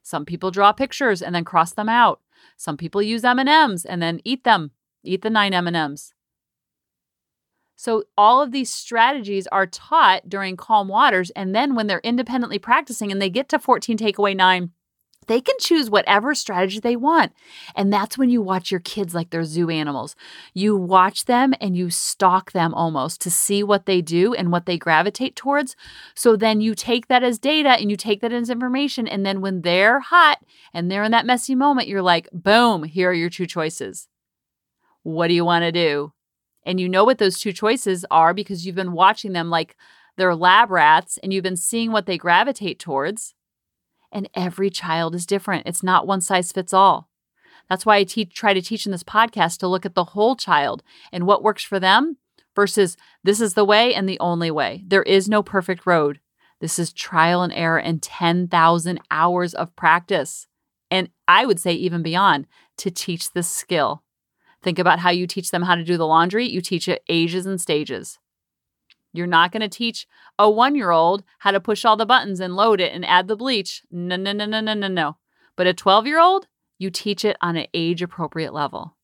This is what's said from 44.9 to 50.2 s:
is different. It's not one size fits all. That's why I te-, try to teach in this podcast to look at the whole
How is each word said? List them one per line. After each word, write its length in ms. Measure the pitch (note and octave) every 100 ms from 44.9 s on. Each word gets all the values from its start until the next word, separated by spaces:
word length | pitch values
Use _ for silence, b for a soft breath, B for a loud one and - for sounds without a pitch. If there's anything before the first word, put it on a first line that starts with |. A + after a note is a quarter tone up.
| D#3+ E3 F3
is 100 | F3
different. 400 | G3+ G3 F3 -
It's 160 | F3
not 240 | F#3 F#3 -
one 160 | F#3+
size 300 | - F#3 F3+
fits 200 | - F3+
all. 380 | F#3+ F#3+ D#3+ - _ _ _ b b _
That's 160 | F#3
why 140 | A3 G#3
I 60 |
te-, 220 | G3 - G3+
try 280 | - G#3+
to 80 | F#3+
teach 240 | F3 A3+ G3+
in 60 |
this 120 | F3+
podcast 540 | - G#3+ A#3 G#3 E3+ -
to 100 | F#3
look 200 | F#3 F#3
at 80 | F3+
the 80 |
whole 320 | F3 G3+